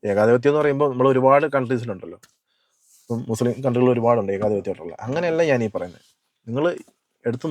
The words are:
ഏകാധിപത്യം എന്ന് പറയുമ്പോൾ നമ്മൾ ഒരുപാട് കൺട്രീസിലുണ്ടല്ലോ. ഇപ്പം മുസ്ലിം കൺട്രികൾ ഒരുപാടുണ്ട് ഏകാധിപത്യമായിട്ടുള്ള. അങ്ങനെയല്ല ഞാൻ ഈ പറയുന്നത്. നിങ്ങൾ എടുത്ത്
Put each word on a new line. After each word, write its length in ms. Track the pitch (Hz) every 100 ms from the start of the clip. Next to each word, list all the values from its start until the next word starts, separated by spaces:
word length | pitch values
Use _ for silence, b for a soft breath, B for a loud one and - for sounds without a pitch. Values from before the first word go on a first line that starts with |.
| 107
ഏകാധിപത്യം 400 | 101 107 123 135
എന്ന് 80 | 147
പറയുമ്പോൾ 280 | 147 139 143
നമ്മൾ 160 | 123 131
ഒരുപാട് 320 | 131 131 139 151 135
കൺട്രീസിലുണ്ടല്ലോ. 640 | 123 127 117 95 82 87 _ _ _ _ _ _ _ _
ഇപ്പം 180 | _ 117 120
മുസ്ലിം 240 | 113 120 120 135
കൺട്രികൾ 240 | 123 127
ഒരുപാടുണ്ട് 380 | 120 117 117 101 98
ഏകാധിപത്യമായിട്ടുള്ള. 580 | 107 104 95 90 85 82 113
അങ്ങനെയല്ല 360 | 143 175 160 165
ഞാൻ 120 | 131 110
ഈ 20 | 98
പറയുന്നത്. 300 | 87 87 _ _ _ _ -
നിങ്ങൾ 180 | 120 160 - - _ _ _ 120
എടുത്ത് 180 | 120 160